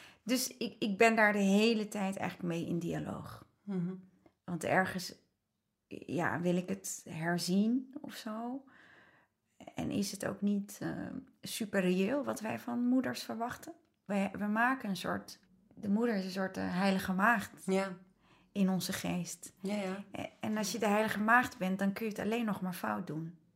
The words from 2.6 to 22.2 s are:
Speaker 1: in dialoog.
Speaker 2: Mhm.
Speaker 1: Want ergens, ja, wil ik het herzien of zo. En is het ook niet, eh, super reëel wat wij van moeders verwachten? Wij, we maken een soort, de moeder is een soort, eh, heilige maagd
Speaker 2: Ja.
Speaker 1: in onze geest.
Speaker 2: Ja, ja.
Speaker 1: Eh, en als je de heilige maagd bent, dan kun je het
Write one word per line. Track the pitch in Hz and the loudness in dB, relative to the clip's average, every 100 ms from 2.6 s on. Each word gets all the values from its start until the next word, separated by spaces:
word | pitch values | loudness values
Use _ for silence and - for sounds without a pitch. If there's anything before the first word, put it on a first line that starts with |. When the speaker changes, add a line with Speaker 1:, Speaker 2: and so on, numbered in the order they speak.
| - | -2
Speaker 1:
in | 170 | -2
dialoog. | 170 156 147 147 - - - _ | -2 -4 -4 -8 -10 -14 -18 _
Speaker 2:
Mhm. | 202 185 175 185 - _ _ _ | -6 -2 -2 -6 -12 _ _ _
Speaker 1:
Want | - 170 | -8 -6
ergens, | - 170 185 185 - - _ _ _ _ _ _ _ | 2 2 2 -2 -8 -12 _ _ _ _ _ _ _
ja, | - - 143 143 131 | -14 -6 -2 0 0
wil | 175 180 | 2 2
ik | 180 | 0
het | 196 - - - | -4 -6 -10 -10
herzien | 160 165 175 170 190 220 254 - - | -4 0 0 2 4 4 2 -2 -10
of | - | -12
zo. | - 226 220 240 269 - - - - - _ _ _ _ - - | -10 -10 -8 -6 -8 -12 -20 -20 -20 -20 _ _ _ _ -20 -14
En | - - | -6 -4
is | - 202 | -2 -2
het | - - | -4 -4
ook | 196 | -2
niet, | 202 202 202 - | 0 0 -4 -8
eh, | 165 - - - - _ | -6 -6 -8 -10 -14 _
super | - - 214 202 | -10 -8 -2 0
reëel | 180 185 196 285 | 2 2 2 0
wat | 226 220 | -2 -4
wij | 220 233 | -4 -6
van | 240 240 247 | -4 -2 2
moeders | 254 247 233 | 2 2 -2
verwachten? | - 226 240 - - 339 _ _ | -6 -6 -6 -6 -14 -18 _ _
Wij, | - 196 196 190 | -4 0 0 -2
we | 208 | -2
maken | 214 240 262 208 | 2 2 2 -2
een | 180 | -4
soort, | - 202 - - _ _ _ | -2 -4 -6 -16 _ _ _
de | - 208 | -8 0
moeder | 202 240 | 2 4
is | 202 | 2
een | 185 | -2
soort, | 190 190 190 | -2 -4 -2
eh, | 190 180 | -2 2
heilige | 196 190 196 | 4 4 2
maagd | 185 214 226 - - - | 4 4 4 0 -6 0
Speaker 2:
Ja. | 190 196 180 - _ _ - _ | 2 2 -4 -16 _ _ -20 _
Speaker 1:
in | 202 190 | 2 2
onze | 185 - | 2 0
geest. | 185 175 175 175 - - - | -2 -2 -2 -4 -8 -14 -8
Speaker 2:
Ja, | 190 | -4
ja. | 208 190 196 196 | -2 -2 -6 -8
Speaker 1:
Eh, | - - - | -10 -10 -6
en | 226 214 | -4 -2
als | 208 | -2
je | 226 | 0
de | 214 | 2
heilige | 208 220 202 | 4 2 2
maagd | 214 240 254 - | 4 4 4 0
bent, | 185 190 | -2 2
dan | 196 | 0
kun | 196 | 0
je | 226 | -4
het | 208 | -4